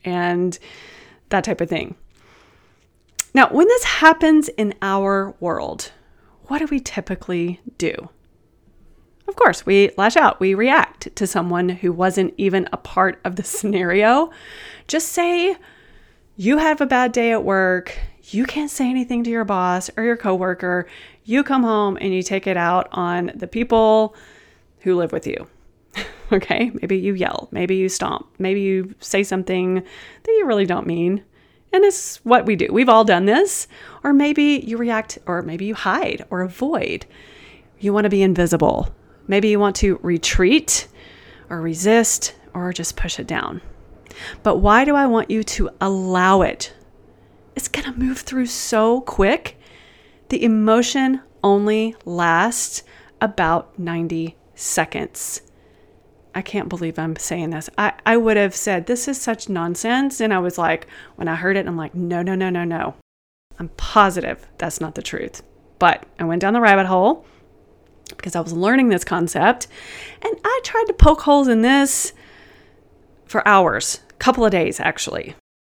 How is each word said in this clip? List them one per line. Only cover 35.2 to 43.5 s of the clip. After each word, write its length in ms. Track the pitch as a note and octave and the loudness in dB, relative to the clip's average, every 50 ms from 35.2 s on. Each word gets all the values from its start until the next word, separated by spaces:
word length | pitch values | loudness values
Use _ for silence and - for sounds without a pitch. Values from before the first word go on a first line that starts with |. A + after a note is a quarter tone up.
| - | -8
or 160 | - F3 F3 | -6 -4 -4
maybe 220 | - D#3+ E3 F3+ G3 | -4 -6 -8 -6 -6
you 100 | G#3 G#3+ | -6 -6
hide 520 | - - G3+ A3 D#4+ - - - - - - | -4 -2 -2 -2 0 -2 -2 -4 -6 -8 -8
or 120 | F#3 F3+ | -6 -4
avoid. 640 | F#3 F3+ F3+ - B3+ D4 E4 - - - E2 - - - - - - - - - - - - - _ _ _ - | -4 -4 -4 -4 -4 -2 -2 -2 -2 -4 -6 -8 -10 -14 -20 -20 -20 -20 -20 -20 -20 -20 -20 -20 _ _ _ -6
You 140 | G3+ G3+ G3+ | -2 0 2
want 100 | G#3+ G#3 | 2 2
to 60 | G3+ | 2
be 140 | G3+ G3 F#3+ | 2 4 4
invisible. 680 | F#3+ E3+ E3+ F3 E3 E3+ D#3 D3 - - - - - - _ _ _ - _ - - | 4 4 2 2 2 2 2 2 2 2 0 -2 -6 -6 _ _ _ -20 _ -6 -2
Maybe 180 | G3 G3+ A3 | 0 2 2
you 100 | G#3+ G#3 | 2 2
want 200 | G3+ G#3 G3+ F#3+ | 2 2 0 0
to 240 | - G#3+ G3 F3 - - | 0 0 0 0 0 -2
retreat 880 | F3 F3 E3 - - - - F#3 G3 C#4 D#4+ - - - - - - _ - - - - - - - - - - - | -2 -2 -2 -2 0 2 4 4 6 4 4 2 0 -4 -4 -4 -8 _ -20 -20 -20 -20 -20 -20 -20 -20 -20 -16 -12
or 120 | F3+ E3 | -8 -6
resist 760 | D#3+ E3 E3 F3 F#3 G#3+ A3+ A#3 A3 G#3+ - - - - - - - - - | -6 -6 -4 0 2 4 4 4 4 2 -2 -4 -6 -8 -10 -12 -20 -14 -10
or 200 | F3+ F3+ F3+ F3 | -8 -6 -6 -6
just 240 | - E3+ - - | -6 -8 -8 -6
push 220 | - - E3 - - | -6 -6 -6 -6 -10
it 60 | - | -8
down. 340 | - - - - - | -6 -6 -6 -6 -6